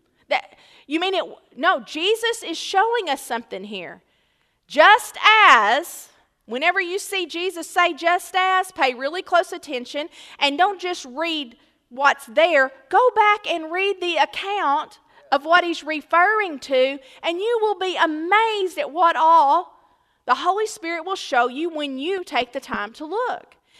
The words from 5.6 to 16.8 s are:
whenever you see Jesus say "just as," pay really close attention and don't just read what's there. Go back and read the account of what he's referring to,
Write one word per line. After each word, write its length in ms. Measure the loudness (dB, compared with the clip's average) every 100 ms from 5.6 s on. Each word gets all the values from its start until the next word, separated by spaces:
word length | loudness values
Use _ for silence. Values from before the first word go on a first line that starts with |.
| 4 0 -2 -12 -20 _ _ _ -10
whenever 340 | -4 -2 0
you 180 | -2 -6
see 260 | -6 -8
Jesus 460 | -6 -6 -6 -8 -6
say 220 | 0 0
"just 420 | 0 0 0 -2
as," 380 | -2 0 0 -2
pay 220 | -2 -2
really 280 | -2 -6 -6
close 300 | 0 0 0
attention 560 | -6 -8 -10 -8 -8 -10 -14 -18 -2
and 180 | -2 2
don't 220 | 0 0
just 240 | -6 -8
read 520 | -10 -6 -4 -6 -8 -16 _ _ _
what's 380 | 0 2 2 -2
there. 460 | 2 4 4 2 -4 -2
Go 220 | 2 4
back 340 | 4 4 2 -2
and 240 | -6 -4
read 300 | -2 -2 -2
the 160 | -2 0
account 840 | 0 -4 -6 -2 0 -2 -4 -14 _ _ -4
of 140 | -2
what 180 | 2 2
he's 220 | 2 -4
referring 720 | -6 -8 0 2 4 2 -2 -6
to, 400 | -2 0